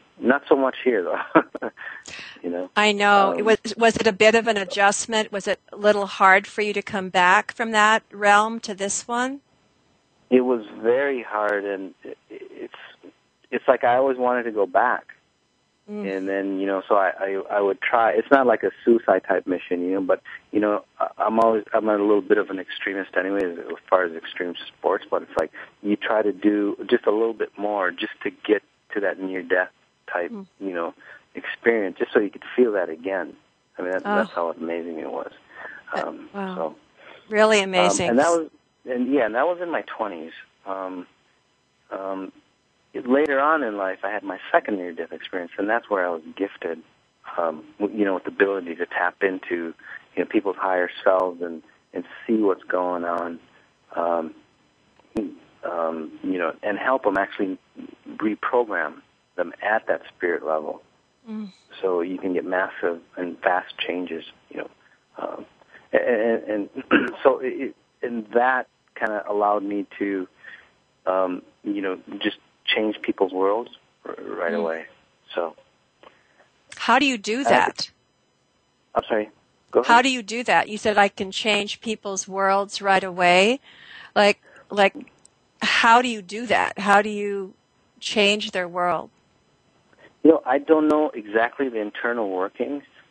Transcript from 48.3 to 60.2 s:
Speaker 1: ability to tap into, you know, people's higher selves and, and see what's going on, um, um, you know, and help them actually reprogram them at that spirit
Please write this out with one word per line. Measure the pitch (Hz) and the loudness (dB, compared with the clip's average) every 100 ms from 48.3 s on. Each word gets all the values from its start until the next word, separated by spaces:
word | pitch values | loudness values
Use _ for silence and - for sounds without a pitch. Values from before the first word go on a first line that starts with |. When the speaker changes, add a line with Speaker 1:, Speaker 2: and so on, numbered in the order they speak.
Speaker 1:
ability | 85 98 98 85 82 | 0 2 0 -4 -6
to | 87 | -4
tap | - 90 - | -2 -2 0
into, | 98 92 - 87 82 - - - _ 92 | -2 -2 -6 -6 -6 -10 -18 -20 _ -4
you | |
know, | 87 | 0
people's | 110 98 90 | 0 -2 -2
higher | 95 90 90 - | 0 0 -2 0
selves | 98 92 92 87 | 2 2 2 -4
and, | 85 80 - _ _ | -8 -10 -16 _ _
and | 92 - - - | -12 -12 -10 -2
see | 110 | 2
what's | 101 90 | 2 0
going | - 90 90 90 | -2 -2 0 -2
on, | 87 87 87 85 _ _ _ _ _ - | -2 -4 -6 -10 _ _ _ _ _ -4
um, | 85 85 80 - _ _ _ _ _ _ _ 113 92 90 _ _ | 0 0 -4 -10 _ _ _ _ _ _ _ -8 -8 -10 _ _
um, | - 85 82 80 78 - | -8 -4 -4 -4 -10 -10
you | 92 92 | -6 -2
know, | 82 - | -4 -4
and | 107 98 | -6 -4
help | 127 131 | -2 0
them | 104 95 | 0 0
actually | 98 - 95 92 _ - - - - - | -2 -4 -6 -6 _ -18 -18 -18 -18 -6
reprogram | 107 101 - 123 113 90 76 - _ _ _ - | -4 -4 -2 0 0 -2 -4 -8 _ _ _ -6
them | 85 - | -6 -4
at | 101 110 - | -2 -2 0
that | 85 - | -6 -6
spirit | - | -6